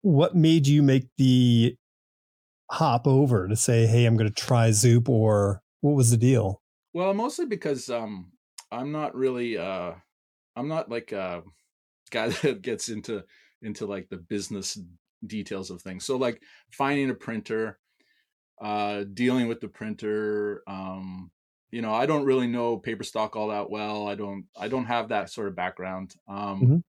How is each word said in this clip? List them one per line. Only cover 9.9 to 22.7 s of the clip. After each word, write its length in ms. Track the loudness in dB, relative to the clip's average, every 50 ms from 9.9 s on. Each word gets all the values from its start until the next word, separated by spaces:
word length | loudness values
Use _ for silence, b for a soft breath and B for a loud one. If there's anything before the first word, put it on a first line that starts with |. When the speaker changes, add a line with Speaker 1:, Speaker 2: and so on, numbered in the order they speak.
| -10 -12 _ _ _ _ _ _ _ _ _ _ _
Speaker 2:
I'm 120 | -10 -8 -6
not, 220 | -4 -6 -6 -6
like, 220 | -8 -10 -8 -8
a 320 | -8 -6 -6 -6 -8 -10 -12 -16 _ _ _ _ _ _ _ _ _ _ _ _
guy 180 | -6 -4 -2 -2
<laughs> 140 | -4 0 0
that 180 | -2 -2 -2 -6
gets 260 | -8 -6 -6 -6 -8
into, 360 | -10 -10 -8 -8 -10 -10 -10 b b b b b b b
into, 240 | -12 -12 -10 -8 -8 -8
like, 220 | -8 -10 -10 _
the 80 | -14 -16
business 600 | -10 _ -6 -6 -6 -6 -8 -8 -8 -8 -10 -10 -14 -18 -20 _ _ _ _ _ -16
details 460 | -10 -8 -8 -8 -8 -8 -10 -8 -10
of 100 | -14 -14
things. 240 | -14 -14 -12 -12 -6
So, 120 | -4 -2 -2
like, 260 | -2 -2 -2 -6 b b b b b b
finding 380 | -4 -2 -2 0 0 0 -2 -2
a 60 | -4
printer, 640 | -6 -8 -10 -8 -8 -6 -6 -4 -4 -4 -6 -8 _ _ _ _ _ _ _ _ _ _ _ _ _ _ _ _ _
uh, 440 | -8 -6 -4 -2 -2 -4 -4 -6 -8 -10 -6
dealing 340 | -2 0 0 2 0 0 -2
with 120 | -4 -6
the 80 | -8 -16
printer, 920 | _ -12 -10 -10 -10 -8 -6 -4 -4 -4 -2 -4 -4 -4 -4 -4 -6 -8 _ -14
um, 640 | -12 -12 -10 -10 -10 -12 -12 -14 -14 -14 -16 -18 _ _ _ _ _ _ _ _
you 100 | -10 -8
know, 120 | -4 -2 0
I 120 | 0 0 0
don't 180 | 0 0 2
really 220 | 2 2 2 0 -2
know 300 | -2 -2 -2 -2